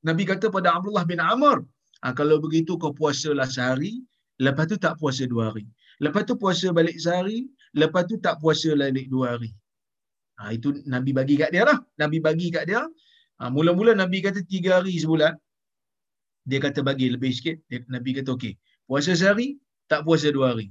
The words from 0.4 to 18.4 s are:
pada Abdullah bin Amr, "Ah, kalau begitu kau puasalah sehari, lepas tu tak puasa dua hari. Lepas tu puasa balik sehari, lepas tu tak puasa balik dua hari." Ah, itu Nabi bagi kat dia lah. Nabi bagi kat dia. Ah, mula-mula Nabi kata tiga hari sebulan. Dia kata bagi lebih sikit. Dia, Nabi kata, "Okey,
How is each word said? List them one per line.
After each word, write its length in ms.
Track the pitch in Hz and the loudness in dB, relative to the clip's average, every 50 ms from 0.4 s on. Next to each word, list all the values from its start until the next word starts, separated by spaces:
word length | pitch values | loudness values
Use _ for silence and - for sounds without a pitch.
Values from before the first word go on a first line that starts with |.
| 214 220 190 | 0 -2 0
pada 240 | 190 180 175 165 | 2 2 2 2
Abdullah 320 | 175 185 208 208 196 175 165 | 2 -2 -2 -2 -2 0 0
bin 80 | 175 | -2
Amr, 480 | 170 160 170 220 254 294 294 254 - 170 - _ _ _ _ _ _ - | 0 0 0 2 4 4 4 4 4 -2 -10 _ _ _ _ _ _ -6
"Ah, 80 | 127 127 | -6 -2
kalau 240 | 135 147 151 156 | 0 4 4 4
begitu 400 | 151 151 151 151 160 165 165 185 | 4 2 0 0 0 0 0 -4
kau 160 | 165 165 151 143 | -4 -4 -6 -4
puasalah 560 | 139 156 147 143 - - 156 147 143 131 131 | -2 -2 -2 -2 -2 -2 -2 -2 -2 -2 -2
sehari, 560 | 131 131 123 127 131 131 156 202 226 254 262 _ _ _ _ _ _ | -2 -4 -2 -2 -2 -2 -4 -6 -8 -10 -14 _ _ _ _ _ _
lepas 320 | _ 131 135 135 143 156 165 | _ 0 0 2 2 -2 -2
tu 80 | 214 | -2
tak 240 | 202 - 160 - - | -2 -2 -2 -2 -2
puasa 240 | 156 139 127 131 135 | -4 -4 -2 -2 -4
dua 240 | 123 120 117 113 110 | -2 -2 -2 -2 -2
hari. 160 | 107 110 104 117 _ _ _ _ _ _ 143 | -4 -8 -14 -16 _ _ _ _ _ _ -4
Lepas 160 | 151 147 208 208 - | -2 0 -2 -2 -2
tu 80 | 240 | -4
puasa 320 | - 208 185 180 165 170 185 | -2 0 0 0 0 0 0
balik 320 | 170 165 165 170 160 165 | 2 4 2 2 0 -4
sehari, 480 | 156 170 175 180 185 196 220 233 262 269 _ _ _ _ _ | -2 -2 0 0 -2 -2 -4 -6 -8 -8 _ _ _ _ _
lepas 320 | 147 156 156 156 185 175 | 2 2 4 4 0 0
tu 160 | 175 226 - | 0 -4 -2
tak 160 | - 180 151 | -2 -2 -2
puasa 400 | 151 151 160 156 - - 160 151 | 2 2 2 2 2 2 0 2
balik 320 | 143 139 139 131 131 131 135 | 2 2 2 0 -2 -4 -2
dua 160 | 131 131 127 123 120 | -2 -2 0 0 -2
hari." 240 | 120 117 113 - - _ _ _ _ _ _ _ _ _ _ _ _ _ _ _ | -4 -6 -10 -12 -16 _ _ _ _ _ _ _ _ _ _ _ _ _ _ _
Ah, 140 | - 104 104 113 | -14 -8 -8 -8
itu 160 | 117 117 143 143 143 - | -4 -2 -4 -4 -4 -6
Nabi 300 | 143 127 127 131 135 131 | -6 -4 -2 -2 0 0
bagi 240 | 131 131 139 143 147 | 0 2 2 2 2
kat 80 | 156 156 175 | 2 2 2
dia 80 | 175 - | 2 4
lah. 160 | 147 151 156 - _ _ | 4 2 2 -2 _ _
Nabi 220 | - 151 147 151 160 151 | -4 -2 -2 -2 0 0
bagi 240 | 156 160 160 139 139 170 | 0 0 0 -2 -2 -4
kat 140 | 160 143 160 | -4 -4 -2
dia. 120 | 196 233 294 330 320 _ _ _ _ _ _ _ _ _ | -2 -2 -4 -6 -12 _ _ _ _ _ _ _ _ _
Ah, 80 | 123 123 | -8 -4
mula-mula 460 | 127 143 160 170 175 180 214 233 226 | 0 2 2 4 4 4 6 4 4
Nabi 220 | 196 190 180 180 190 | 4 2 0 -2 -2
kata 220 | 175 196 190 202 190 - 190 | -2 -2 -2 -2 -6 -4 -6
tiga 300 | 185 170 185 185 185 180 | -2 2 4 4 4 2
hari 160 | 190 180 165 | 0 -2 -2
sebulan. 340 | 156 160 160 156 151 160 160 - _ _ _ _ _ _ _ _ _ _ _ _ _ _ _ _ _ _ _ _ _ - | 0 0 2 4 4 2 2 -2 _ _ _ _ _ _ _ _ _ _ _ _ _ _ _ _ _ _ _ _ _ -4
Dia 100 | 131 135 | -2 -2
kata 220 | 135 143 143 151 139 135 | -2 -2 -2 -2 -2 -2
bagi 180 | 139 135 127 127 120 | 0 0 0 0 0
lebih 160 | 120 127 131 | 0 -2 -4
sikit. 240 | 123 123 - 165 160 160 _ _ | -4 -4 -6 -8 -8 -8 _ _
Dia, 80 | 123 120 120 | -12 -12 -10
Nabi 240 | - 131 123 123 131 131 139 | -10 -10 -8 -6 -6 -6 -4
kata, 160 | 135 131 131 | -4 -4 -6
"Okey, 180 | 123 | -4